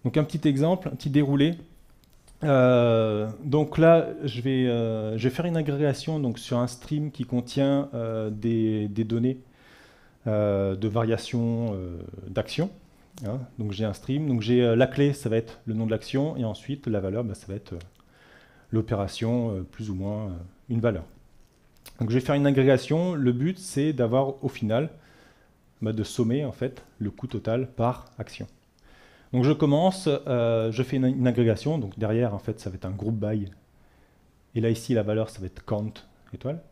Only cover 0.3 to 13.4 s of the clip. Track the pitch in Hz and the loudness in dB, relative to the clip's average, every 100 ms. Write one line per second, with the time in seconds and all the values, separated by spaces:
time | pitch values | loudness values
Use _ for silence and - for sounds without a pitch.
0.3 | 156 156 135 160 185 151 135 151 139 139 | 0 2 2 2 2 -2 -6 0 2 4
1.3 | 143 147 170 - - - - _ - - | 4 4 2 -10 -20 -20 -20 _ -20 -20
2.3 | - 151 131 127 123 120 113 110 107 107 | -6 2 6 8 6 6 4 4 0 -2
3.3 | 110 151 147 151 - 165 165 - - 143 | -6 0 0 2 6 8 8 6 -4 -6
4.3 | 113 127 131 127 117 113 110 107 110 123 | -4 0 2 2 2 0 -2 -2 0 -2
5.3 | 127 175 165 151 143 147 131 - 156 131 | 0 -2 0 -2 0 0 0 -4 -2 -2
6.3 | 110 - 120 123 - - 151 151 - 123 | -4 -4 -2 -2 -4 -6 -4 -4 -6 -4
7.3 | 123 120 - 139 139 143 120 113 113 110 | -4 -2 0 2 2 -2 -6 -4 -4 -4
8.3 | 107 113 113 110 107 104 101 113 117 123 | -4 0 2 2 0 -2 -2 -2 0 0
9.3 | 131 - _ - - - - - _ 113 | -2 -12 _ -20 -20 -20 -20 -20 _ -2
10.3 | 107 104 98 98 95 107 113 113 113 - | 0 2 2 0 0 0 0 0 0 -2
11.3 | 123 117 117 117 98 90 85 87 - 95 | -2 0 0 -2 -4 -8 -10 -12 -14 -6
12.3 | 95 - - 190 - - _ _ - 113 | -6 -4 -4 -4 -6 -20 _ _ -10 -6
13.3 | 127 | -6